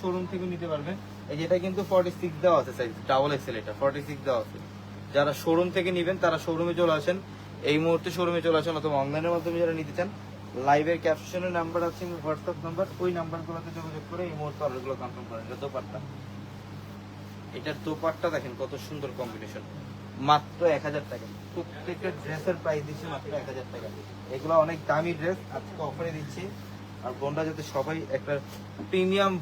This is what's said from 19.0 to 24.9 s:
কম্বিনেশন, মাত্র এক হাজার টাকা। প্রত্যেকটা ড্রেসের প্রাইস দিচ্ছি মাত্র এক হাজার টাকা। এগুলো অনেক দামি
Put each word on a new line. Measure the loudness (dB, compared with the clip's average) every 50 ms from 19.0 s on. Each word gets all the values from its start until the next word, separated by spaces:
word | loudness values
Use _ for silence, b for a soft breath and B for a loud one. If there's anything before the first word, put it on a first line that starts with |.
| -6 -6 -4 -4
কম্বিনেশন, | -6 -6 -6 -8 -10 -10 -10 -10 -10 -10 -10 -12 -12 -12 -12 -12 -12 -12 -8 0 6 6
মাত্র | 6 6 6 2 -2 2 4 6 6 4
এক | 2 0
হাজার | -2 -2 -4 -4
টাকা। | -6 -8 -10 -10 -12 -12 -12 -8 -6
প্রত্যেকটা | -6 -6 -6 -8 -8 -6 -6 -6 -4 -4 -4 -4 -4
ড্রেসের | -4 -6 -6 -2 0 0 0 0 0
প্রাইস | 0 0 0 -2 -4
দিচ্ছি | -6 -8 -6 -6 -6
মাত্র | -6 -6 -4 -4 -4
এক | -4 -4
হাজার | -6 -8 -8 -8 -8
টাকা। | -8 -8 -8 -10 -10 -12 -12 -12 -12 -10 -8 -6
এগুলো | -4 0 6 6 8 8
অনেক | 6 4 0 0
দামি | 2